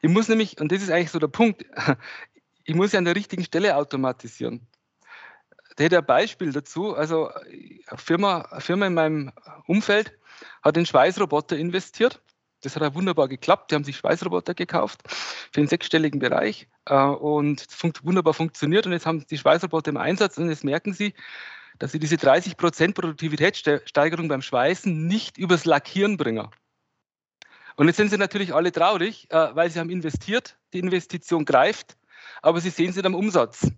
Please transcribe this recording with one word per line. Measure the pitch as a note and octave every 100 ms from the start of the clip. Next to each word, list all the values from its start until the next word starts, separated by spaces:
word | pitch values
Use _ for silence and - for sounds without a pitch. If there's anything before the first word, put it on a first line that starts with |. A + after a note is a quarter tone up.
Ich | D#3+
muss | F3+ A3
nämlich, | A3 G#3+ -
und | D3+
das | F#3+
ist | G3
eigentlich | E3+ E3+
so | E3
der | D3+
Punkt, | - A#3 - - -
<laughs> | - C3+ - - - _ _ _
ich | - D#3+
muss | G3+
ja | G3
an | F3
der | F3
richtigen | G3+ F3+
Stelle | E3+ E3 G3+ D3
automatisieren. | D3 C3+ C3 B2 A#2 - B2 A#2 A#2 _ _ _ _ - - - _ _ _ -
Da | D#3
hätte | F3
ich |
ein | D#3+
Beispiel | C3 G#3 - E3+
dazu. | C#3+ C#3 D#3+ G#3 D#3+
Also | D#3 D#3+ D3+
eine | - - - - - - A#2
Firma, | - E3 G3+ F3 D3
eine | D#3
Firma | - F3+ G3
in |
meinem | E3+ D#3 D#3 C3+ - - - -
Umfeld | F#3+ - G#3 G#3+ _ _ - - -
hat | D3 D#3
in | E3+
Schweißroboter | C#3 D3 F#3 F#3 D3 - D3+
investiert. | E3+ F3+ - - A#3+ - _ _ _ _
Das | C3+ D3+
hat |
auch | D3+
wunderbar | C#3+ F#3+ D#3+ C3+
geklappt. | C3 - F#3+ -
Die | D3+
haben |
sich | C#3+ C3+
Schweißroboter | - E3 F3+ F3+ -
gekauft | F3+ F3 E3+ - - -
für | - - - - -
den | D3
sechsstelligen | E3+ - D#3+ D#3 C#3+
Bereich, | B2+ - - - - _ -
äh, | C#3
und | C#3 C#3+ D3 D3+ D3 C#3+ -
funkt-, | - E3+ - D3
wunderbar | F#3 D#3+
funktioniert. | D3 E3 - C#3+ F#3+ G3+
Und |
jetzt | F3 -
haben | E3 C#3
die | D3+
Schweißroboter | C#3 E3 E3+ D#3+ E3+
im | C#3
Einsatz | C3 F#3+ G3+ -
und | E3+
jetzt | D3+
merken | C#3 D#3 -
sie, | F3+ G#3 - - - - - - _
dass | C3+
sie | D#3
diese | D3+ D#3
dreißig | C#3+ C#3+ F3+ E3+
Prozent | F3 - D#3+ G3
Produktivitätssteigerung | F3 D3+ D#3+ D3 E3+ - - C#3+ - - D3+ E3 E3
beim | C3+
Schweißen | C3 B2+ C3+ F#3 G3+ D#3+ E3
nicht | G#3+ - -
übers | F3+ F3 E3
Lackieren | C#3+ - F#3+ G3+ G3
bringen. | C3+ A2 G#2+ _ _ _ _ _ _ _ _ _ - - - -
Und | D3+
jetzt | F3
sind | G#3
sie | F#3+
natürlich | G3 G#3 F#3+
alle | D3 F3
traurig, | E3 F3 G3+ F3+ A3+ -
äh, | D#3+ D#3+ C#3+
weil | E3+
sie | E3
haben | E3
investiert, | F#3 D#3+ C#3+ - A3 - _ _
die | F#3
Investition | F3+ F3+ - F3 - E3+
greift, | D3 C3+ D#3+ A3 - - _ - - -
aber | D3+ E3
sie | F3
sehen | E3 F3
es | F#3
nicht | F#3+
am | F3+
Umsatz | G#3 F3 A#2 - -